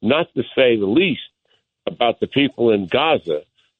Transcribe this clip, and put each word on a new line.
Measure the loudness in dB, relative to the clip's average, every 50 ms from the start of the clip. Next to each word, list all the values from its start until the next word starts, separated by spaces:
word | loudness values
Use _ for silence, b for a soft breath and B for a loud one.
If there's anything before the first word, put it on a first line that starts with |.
not | -2 0 0 0 -2 -4 -6
to | -8 -8 -4 0
say | 2 2 2 2 2
the | 0
least | 0 2 2 0 0 -2 -6 -8 -14 _ _ _ _ _ _ _ _ _ _ -12 -10
about | -4 -2 -2 -2 -2 -2
the | -4 -4
people | 0 0 0 0 0 0 0 2
in | 2 0 0 -2
Gaza | -2 -2 0 0 0 -2 -2 -4 -6 -6 -8 _ _ _ _ _ _ _